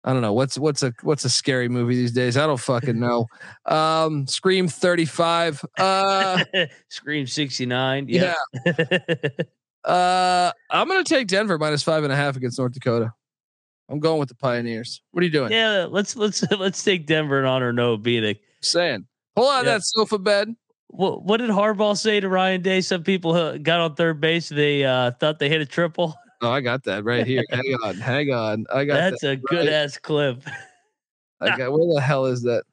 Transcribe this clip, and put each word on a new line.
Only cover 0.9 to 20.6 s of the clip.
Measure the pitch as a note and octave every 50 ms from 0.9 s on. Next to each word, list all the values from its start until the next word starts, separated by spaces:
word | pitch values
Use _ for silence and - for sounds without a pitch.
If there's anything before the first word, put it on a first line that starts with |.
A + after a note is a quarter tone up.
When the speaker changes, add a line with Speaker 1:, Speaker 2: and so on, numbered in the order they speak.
| A#2 -
Speaker 1:
what's | - E3 D3+ C3+ -
a | B2
scary | - - - C#3+ C3 B2+ B2 A#2+
movie | B2 B2 A#2+ A#2+ B2
these | B2 B2 A#2+
days? | A#2 B2+ B2+ B2 A#2
I | C3+ D3+
don't | D#3 C#3+ A#2+
fucking | - - B2+ A#2+ A2+ B2 A#2 A2+
know. | A#2+ A#2+ A#2+ A#2 A#2 -
Speaker 2:
<laughs> | - - - - - - _
Speaker 1:
Um, | - - D#3 D#3 D#3+ D#3+ D#3+ D#3+ D#3+ D#3 C#3+ C3+
Scream | B2+ - - - F#3+ F#3 F#3+ F#3 E3
thirty-five. | - - - F3+ F3 F3 E3 - - - E3+ E3 E3+ E3+ E3+ E3 D3+ C#3 - C#3+ _
Uh, | - F#3+ F#3+ F#3+ F#3+ G3 G3 G3 F#3+ F#3+ F#3+ F#3 F3+ F3+ - -
Speaker 2:
<laughs> | F#3+ E3+ C#3 - - _ _
Scream | - - _ C#3+ D3+ D3+ C3+
sixty-nine. | B2 - D3+ D3+ C3+ - - B2+ B2 B2 B2+ C3 C3 C3+ C#3 C#3 A#2
Yep. | A#2 - F3+ F3+ E3+ D#3+ C3+ - - C3 -
Speaker 1:
Yeah. | F3 F3 - E3 - F#3 F3+ - -
Speaker 2:
<laughs> | E3 - - C#3+ - - D#3+ _ _ _ _ _ _ _ -
Speaker 1:
Uh, | - F3 F3+ F3+ F3+ F#3 F#3 F3+ F3+ F3+ F3+ F3+ F3 - _ _ _
I'm | - E3+ A3 D#4+
gonna | F#4+ F#4+
take | D#4+ - D#4+ C4+ B3+
Denver | F#3 F#3+ G3 A3 G#3 F3+
minus | D3+ D3+ D3+ D3+ C#3+
five | - - D#3+ D#3 D3+
and | C#3
a | C3+
half | C#3+ D3 C#3+ C3
against | C3 B2+ B2 A#2+ -
North | C3 B2 A#2+
Dakota. | B2+ - B2+ A#2 A#2 A2 A2 - _ _ _ _ _ _ _ _ _ _ _ _ _ _
I'm | - C3 D3
going | D3+ D#3+ D#3+ D#3
with | C#3+
the | C3 B2+
Pioneers. | _ - C3 A#2+ A#2+ A#2+ A#2 A#2 A2 A#2+ - - - _ _
What | - E3+
are | F3+
you | F3
doing? | D3+ D3 C3 G#2+ A3
Speaker 2:
Yeah, | A3+ A3 A3 G#3 F#3+ E3+ -
let's, | - G3 G#3 - -
let's, | A#3+ G#3+ G#3+ - - - -
<laughs> | G#3 G3+
let's | F#3+ G3 F#3 - -
take | G#3 F#3+ F3+ D3+
Denver | C#3+ D#3+ D#3 D#3 D3 C#3 C#3
in | C3+
honor | C3 B2+ C3 B2+ A#2+
of | A#2+
Noah | B2 A#2+ A#2+ A#2
Beanick. | G#2 G#2+ A#2+ A#2+ A#2 A2 G#2+ G2+ - _ _ _ _
Speaker 1:
Saying, | - - - E3+ F3 E3 B2 G2 F#2+ _ _ _ _ _ _
pull | G3+ A#3+ C#4
out | C#4 B3+ A#3+
Speaker 2:
Yep. | B3 A#3
Speaker 1:
that | G#3 E3+
sofa | - - A3 G#3+ G3+ A3 G3+
bed. | F#3 G#3+ G3+ G3+ G#3+ A3 A#3 _